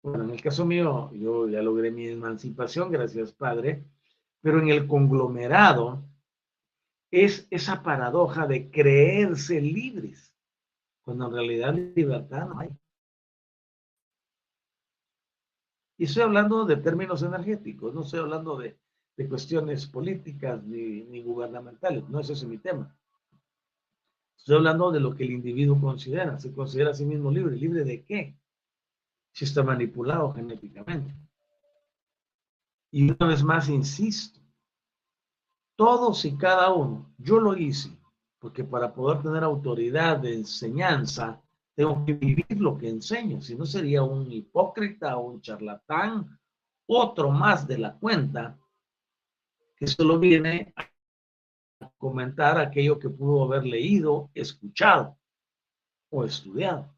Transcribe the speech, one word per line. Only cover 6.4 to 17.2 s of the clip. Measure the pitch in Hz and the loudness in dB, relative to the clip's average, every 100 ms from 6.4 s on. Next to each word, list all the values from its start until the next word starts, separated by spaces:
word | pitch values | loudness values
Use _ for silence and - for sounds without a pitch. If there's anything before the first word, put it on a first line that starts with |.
| _ _ _ _ _ _ _ | _ _ _ _ _ _ _
es | 180 202 196 - | 6 6 4 -6
esa | 175 165 185 | -4 -4 -4
paradoja | 165 139 123 165 151 151 147 | -2 -2 0 2 2 2 0
de | 131 - | -2 -2
creerse | 151 143 139 156 196 196 151 - 165 | 4 6 8 8 6 2 0 -2 0
libres, | 147 180 254 208 139 - _ _ _ _ _ _ _ _ | 0 -2 -6 -8 -12 -14 _ _ _ _ _ _ _ _
cuando | - 123 123 | -10 -8 -6
en | |
realidad | 120 117 117 131 | -4 -2 -2 0
libertad | 170 180 175 143 120 - 135 - | -2 -2 0 0 -2 -6 -8 -8
no | - | -10
hay. | 170 - _ _ _ _ _ _ _ _ _ _ _ _ _ _ _ _ _ _ _ _ _ _ _ _ _ _ _ _ _ _ _ _ | -12 -14 _ _ _ _ _ _ _ _ _ _ _ _ _ _ _ _ _ _ _ _ _ _ _ _ _ _ _ _ _ _ _ _
Y | |
estoy | 160 175 | -2 2
hablando | 226 202 208 220 208 | 4 6 4 2 2
de | 143 | 2
términos | 160 165 190 175 | 2 0 -2 -4